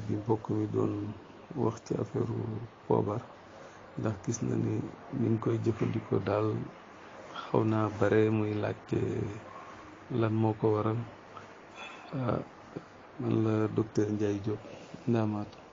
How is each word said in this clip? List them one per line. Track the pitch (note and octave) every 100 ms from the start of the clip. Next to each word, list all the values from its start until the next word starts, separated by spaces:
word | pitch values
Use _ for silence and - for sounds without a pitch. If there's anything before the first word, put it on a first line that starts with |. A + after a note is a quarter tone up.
| G#2+
bi | G#2+
mbokk | G#2+ A2 -
mi | G#2+ G#2+
doon | A2 G#2+ G#2 G#2+ G#2+ - - - -
wax | A#2 A2+
ci | -
affaire | - A#2 - A2 A2+ A2 A2 A#2 - -
poobar, | A2+ G#2 G#2+ - - - - - - - -
ndax | A2+ G2
gis | - A2+
na | B2+ A#2
ni | A2+ A2 D#3 - -
ni | C3 A2+
ñu | A2
koy | B2 A2+
jëfandikoo | A2 A2 A#2 A2 - A2+
daal | G2+ G#2 G#2+ - - - - - - - -
xaw | - - B2
naa | A2 A2 G#2+
bare, | G#2 G#2 A2 A2
muy | A2 G#2+
laajte | G#2 G#2 - - - - - - G#2+ - - - - - - -
lan | B2 A2+
moo | A2 A2
ko | G#2+ A2
waral. | G#2+ A2 A2+ A#2 - - - - - - - - - -
Ah, | C#3 A#2+ - - - - - - - - -
man | A#2 A2+
la | A2 A2 G#2+
docteur | G#2+ A2 - G#2
Ndiaye | G#2 G#2 G2+
Diop, | G2+ G#2+ - - - - -
Ndamatou. | A#2 G#2+ G#2 G#2 - -